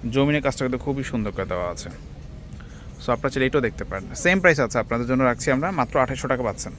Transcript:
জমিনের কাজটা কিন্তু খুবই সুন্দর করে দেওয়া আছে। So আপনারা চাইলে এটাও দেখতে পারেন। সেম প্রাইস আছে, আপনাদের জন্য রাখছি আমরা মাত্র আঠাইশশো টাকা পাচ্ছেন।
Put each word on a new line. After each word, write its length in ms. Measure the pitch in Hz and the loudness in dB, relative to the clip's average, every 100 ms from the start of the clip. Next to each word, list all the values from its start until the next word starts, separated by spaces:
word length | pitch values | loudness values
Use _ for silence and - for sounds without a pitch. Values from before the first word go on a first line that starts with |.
| 120 | 0
জমিনের 320 | 127 139 147 | 2 4 4
কাজটা 220 | 139 - | 2 0
কিন্তু 140 | 131 127 | -2 -2
খুবই 240 | 143 139 | -2 -2
সুন্দর 300 | 127 123 104 | -2 -2 -2
করে 140 | 95 95 | -2 -4
দেওয়া 240 | 90 87 | -2 -4
আছে। 180 | 85 87 - - - - - - - - - - - - | -6 -10 -12 -14 -14 -14 -14 -14 -14 -14 -14 -14 -8 -2
So 60 | |
আপনারা 160 | 120 135 | 0 0
চাইলে 180 | 135 131 | 2 2
এটাও 140 | 147 | 4
দেখতে 240 | 120 - | 2 -2
পারেন। 300 | - 95 95 | -6 -6 -8
সেম 260 | 123 170 185 | 0 2 6
প্রাইস 200 | 180 147 | 6 6
আছে, 180 | 117 120 | 2 2
আপনাদের 280 | 110 120 120 | 0 -2 2
জন্য 180 | 127 | 4
রাখছি 260 | 131 120 - | 4 4 2
আমরা 200 | 131 165 | 2 2
মাত্র 300 | 180 120 147 | 0 0 2
আঠাইশশো 280 | 127 131 131 | 2 0 0
টাকা 140 | 127 | 0
পাচ্ছেন। 300 | 120 95 - | 0 -2 -8